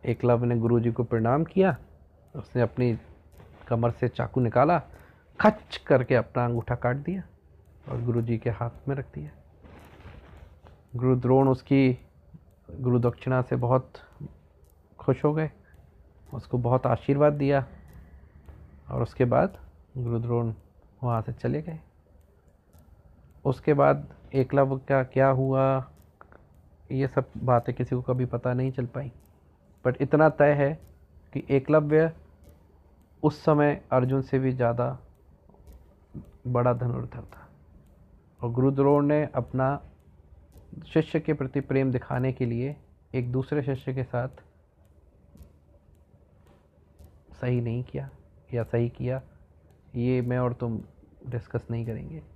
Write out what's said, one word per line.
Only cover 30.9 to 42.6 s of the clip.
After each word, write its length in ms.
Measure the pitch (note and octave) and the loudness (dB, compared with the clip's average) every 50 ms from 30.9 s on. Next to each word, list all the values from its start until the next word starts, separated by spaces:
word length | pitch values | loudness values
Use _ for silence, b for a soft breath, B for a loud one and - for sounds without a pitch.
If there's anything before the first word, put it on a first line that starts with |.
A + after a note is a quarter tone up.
| - _ - _ _ - _ _ - | -20 _ -20 _ _ -20 _ _ -10
कि 140 | C#3 - - | -10 -4 0
एकलव्य 640 | C#3 C#3 C3 - D3+ D#3 D3+ D3 D3+ D#3 D#3+ E3 D#3+ - - - _ _ - - - _ _ _ _ _ _ _ _ _ _ _ _ _ - | 0 0 2 4 2 4 4 4 4 4 4 2 -2 -8 -20 -20 _ _ -20 -20 -20 _ _ _ _ _ _ _ _ _ _ _ _ _ 0
उस 220 | D3+ D3+ - - | 0 0 0 0
समय 380 | - D#3 D3 D3 D3 C#3+ C#3+ - - - | 2 4 4 4 2 2 -2 -6 0 0
अर्जुन 300 | B2+ B2+ B2+ C3+ C3+ C3 | 0 2 2 0 -2 -2
से 160 | C3 - C3+ | -2 -2 0
भी 140 | C3 C3 B2+ | 0 0 0
ज़्यादा 460 | B2+ B2 A#2 A#2 A#2+ A#2+ B2 C3 B2+ - - - _ _ _ - _ _ _ - _ - - - - - _ _ _ _ _ _ - - - - - _ | 0 0 0 0 0 -2 -4 -4 -8 -14 -20 -20 _ _ _ -20 _ _ _ -20 _ -20 -20 -20 -20 -20 _ _ _ _ _ _ -18 -18 -18 -20 -14 _
बड़ा 260 | B2 B2 A#2+ A#2+ B2 A#2+ | -2 0 2 2 2 0
धनुर्धर 500 | A#2 A#2 A#2+ A#2+ B2+ A#2+ A#2+ - A#2+ - | 0 -2 -4 -4 -4 -8 -10 -12 -16 -16
था 260 | - - - - - - - _ - - - _ _ _ _ - _ _ - _ _ _ _ - | -18 -20 -20 -20 -20 -20 -20 _ -20 -20 -20 _ _ _ _ -20 _ _ -20 _ _ _ _ -8
और 80 | A#2+ | -4
गुरु 200 | A#2 B2+ B2+ C3+ | -2 2 2 2
द्रोण 360 | C#3 C3+ C#3 C#3 D3 D3 C#3+ | 2 2 4 4 4 4 4
ने 180 | C#3+ D3+ D3+ D3+ - - | 2 2 0 0 -2 -4
अपना 480 | C#3 A#2+ - - C3 C3 C3 C#3 - - - - _ _ - _ _ _ _ - - - _ _ - - - - - - - - | -6 -6 -4 -4 -2 -2 0 -2 -4 -8 -16 -20 _ _ -20 _ _ _ _ -20 -20 -20 _ _ -20 -20 -20 -20 -20 -18 0 0
शिष्य 280 | D#3+ D#3 - - D#3+ | 0 0 2 -2 -4
के 120 | D#3 - D3+ | -2 -2 -4
प्रति 280 | C#3+ C#3 C3 - C#3+ | -2 -4 -4 -4 -6
प्रेम 320 | C3+ - C3+ C3+ C3+ C3+ B2 | -4 0 0 0 2 2 -2
दिखाने 400 | B2 - - C#3 B2 B2+ C3 C3 | -4 -4 -4 -4 -2 -2 -2 -2
के 140 | C3 C3 | -2 -4
लिए 300 | A#2 A#2 A#2 | -4 -2 -4